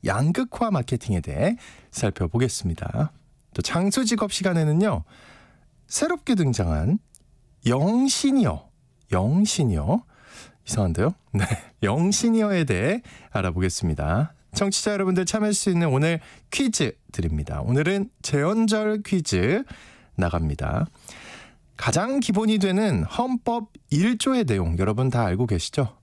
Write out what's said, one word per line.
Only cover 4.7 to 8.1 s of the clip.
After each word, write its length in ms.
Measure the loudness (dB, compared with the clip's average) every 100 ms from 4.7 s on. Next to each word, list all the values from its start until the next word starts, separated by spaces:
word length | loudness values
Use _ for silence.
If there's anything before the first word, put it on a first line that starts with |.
| 4 2 0 -6 -18 -20 -20 -20 _ _ _ _
새롭게 480 | -4 -2 -2 0 2
등장한 640 | 2 2 0 0 2 0 _ -20 _ _ _ _ 0
영시니어, 1000 | 2 2 2 2